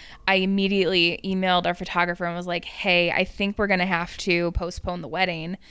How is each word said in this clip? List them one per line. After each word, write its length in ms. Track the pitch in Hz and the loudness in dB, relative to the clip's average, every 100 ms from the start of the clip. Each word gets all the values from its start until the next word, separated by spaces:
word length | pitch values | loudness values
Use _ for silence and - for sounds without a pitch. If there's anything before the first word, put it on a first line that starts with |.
| - - - | -20 -6 2
I 80 | 190 | 2
immediately 840 | 190 196 196 202 170 185 170 - 190 | 4 2 2 4 4 4 4 0 -2
emailed 400 | 185 185 180 175 | 0 2 2 2
our 80 | |
photographer 500 | 175 185 175 175 175 175 | -2 -4 0 0 0 -4
and 100 | 170 | -4
was 100 | 180 | -4
like, 200 | 175 - | -6 -6
"Hey, 460 | - 202 175 170 | -4 2 4 4
I 120 | - | 2
think 340 | - - 202 202 | -2 -2 -4 -2
we're 80 | 202 | 0
gonna 180 | 185 185 | 0 0
have 280 | 170 175 - | -2 -6 -6
to 340 | - 170 175 | 0 2 2
postpone 500 | - 175 - 196 180 | -2 -4 -6 -8 -8
the 60 | 147 | -6
wedding, 500 | 160 185 165 160 190 - | -2 -2 -2 -8 -10 -12